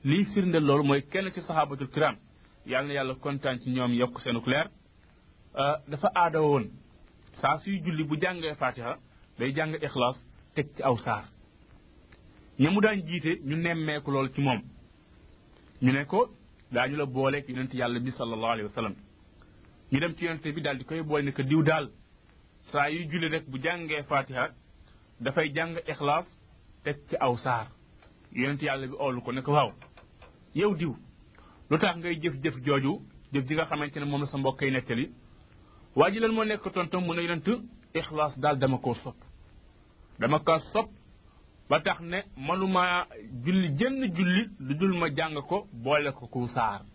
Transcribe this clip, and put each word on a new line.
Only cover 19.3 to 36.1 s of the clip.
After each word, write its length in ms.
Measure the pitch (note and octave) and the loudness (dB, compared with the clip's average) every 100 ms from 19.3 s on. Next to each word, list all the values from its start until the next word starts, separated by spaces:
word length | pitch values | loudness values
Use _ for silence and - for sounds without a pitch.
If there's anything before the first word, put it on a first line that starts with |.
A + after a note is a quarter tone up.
| - - - - - - | -20 -20 -20 -20 -20 -2
Ñu 80 | C3+ | 0
dem 140 | E3+ - | 0 -2
ci 100 | E3+ | -4
yonent 180 | D#3+ | -4
bi, 180 | D#3 D3+ | -6 -4
daal 160 | D3 C3+ | -4 -4
di 60 | C3+ | -6
koy 160 | D#3+ | -6
boole, 200 | D#3 D3 | 0 0
ne 80 | C#3+ | 0
ko, 100 | C#3 | -2
"Diw 200 | C3 D#3 | 2 4
daal, 260 | D#3 D#3 B2+ - - - _ - - - | 6 4 -2 -14 -20 -20 _ -20 -20 -20
saa 280 | - D3 C#3+ | -4 0 2
yuy 180 | E3 D#3+ | 0 -4
julli 180 | E3+ D#3+ | -2 0
rek, 180 | D#3+ D3 | -2 -4
bu 80 | C3 | -4
jàngee 420 | D#3 F3 D#3+ D3+ | -2 -2 -4 -6
Fatiha, 460 | C#3+ C#3+ C3+ B2+ D3 - - - - - - - | 0 0 0 -2 -2 -4 -20 -20 -20 -20 -20 -6
dafay 320 | A#2 D3 D#3 | -2 0 0
jàng 240 | C#3+ E3 E3+ D#3+ | -2 -4 -4 -8
Ixlaas, 380 | D3 C#3+ D#3 F3+ - - - - - | -2 0 0 -2 -20 -20 -20 -20 -8
teg 140 | D3 D3 - | -6 -6 -6
ci 60 | D#3+ | 0
aw 160 | C3+ A#2+ | 0 0
saar." 300 | C3+ A#2+ A2 - - - - - - | 0 -2 -4 -16 -20 -20 -20 -20 -10
Yonent 300 | - C3 C#3+ | -2 -2 0
yàlla 260 | D3 C3+ C3 | -2 -4 -6
bi 60 | C#3 | -4
oolu 220 | C#3 B2 | -2 -2
ko, 100 | A#2+ | -4
ne 100 | C3 | -4
ko, 100 | B2+ | 2
"Waaw, 180 | D3 A#2+ - - - - - - - - | 4 4 -2 -20 -20 -20 -20 -20 -20 -8
yow 220 | - G#3 E3 | 0 2 2
diw, 180 | E3 A2+ - - - - - - - | -2 -4 -14 -20 -20 -20 -20 -20 0
lu 80 | D#3+ | 2
tax 180 | G3+ E3+ | 2 0
ngay 220 | F3 E3+ | -4 -2
jëf-jëf 400 | E3 C3+ D3+ B2+ | -2 -2 -4 -2
jooju, 380 | B2+ C#3 C3+ G3 - - - | 0 2 2 -2 -8 -20 -4
jëf 120 | C#3 B2+ | -4 0
ji 60 | D#3 | -2
nga 100 | D#3+ | -2
xamante 320 | D3+ D3 D3 | -4 -4 -4
ne 60 | C#3+ | -2
moom 160 | C#3+ | -2
la 60 | C#3+ | -2
sa 100 | C#3+ | 0
mbokk 240 | C3+ C3 | -2 0
yi 100 | C#3 | 0
nettali?" 400 | C3 B2+ A#2 - - - - - - - - - - | 0 0 -2 -2 -8 -20 -20 -20 -20 -20 -20 -4 4
Waa 160 | E3+ | 4